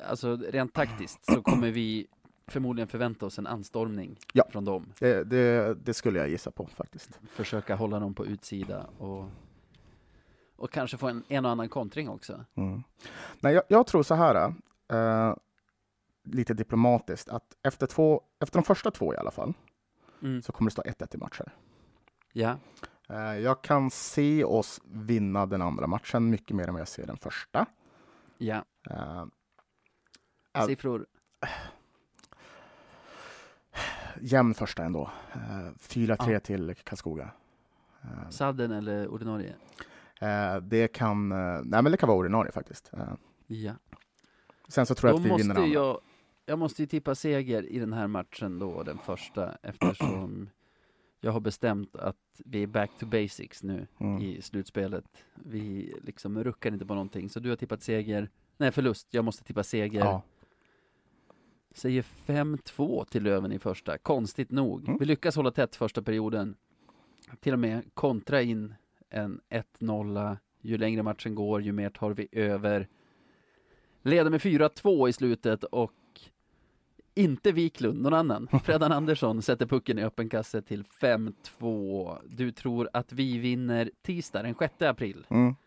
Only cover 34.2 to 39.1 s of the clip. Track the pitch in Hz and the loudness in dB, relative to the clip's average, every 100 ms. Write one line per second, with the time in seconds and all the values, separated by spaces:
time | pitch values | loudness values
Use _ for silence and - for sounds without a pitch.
34.2 | 127 131 120 110 104 - 85 82 67 - | 2 6 6 4 -4 -4 -4 -4 -6 -10
35.2 | - 123 113 101 90 - - 123 113 110 | -14 -12 -10 -10 -12 -16 -6 0 2 2
36.2 | 120 107 - 98 82 90 - 101 82 78 | 2 0 0 -4 -4 -8 -12 -10 -8 -8
37.2 | 67 - _ _ _ _ _ _ 123 - | -10 -16 _ _ _ _ _ _ -16 -14
38.2 | 87 - 139 131 120 107 104 104 101 | -14 -4 -2 0 -2 -2 -2 -2 -4